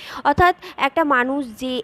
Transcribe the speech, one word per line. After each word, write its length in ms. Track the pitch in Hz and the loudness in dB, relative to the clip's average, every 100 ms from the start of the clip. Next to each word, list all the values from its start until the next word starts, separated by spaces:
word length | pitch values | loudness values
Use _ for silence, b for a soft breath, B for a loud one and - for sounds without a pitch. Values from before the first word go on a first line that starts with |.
| B B | B B
অর্থাৎ 320 | 277 294 349 359 B - | 0 4 4 2 B -4
একটা 260 | 277 330 | -2 0
মানুষ 420 | 302 254 254 277 247 214 | 2 2 0 -2 -6 -8
যে 220 | 254 254 | -6 -6